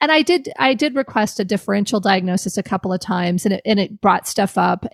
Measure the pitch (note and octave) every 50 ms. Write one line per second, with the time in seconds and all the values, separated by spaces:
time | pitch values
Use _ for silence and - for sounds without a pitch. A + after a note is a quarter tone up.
0 | D4 D4+ D#4 D#4 D4+ - F4 D#4 C4+ - - - C4 C4+ C4+ G#3+ D4 D4 B3 C#4
1 | C4 - - A3 G#3+ G#3+ - - G3 F#3 G#3 G3 - - G3+ G3+ G3+ - A3 G#3
2 | F#3+ G3+ F#3+ F#3 F3+ F#3 F3+ G3 - F3+ - G3+ F#3 - G3 F#3 - F#3 F#3 F#3
3 | - - F#3 F3+ F3 F3 F3 F3 - G#3 G3 - - A3 G#3+ G3+ F#3+ - G#3+ -
4 | - F#3+ F3+ - - - - - G3 F#3 - F#3+ F3 F3+ F3+ F#3 - -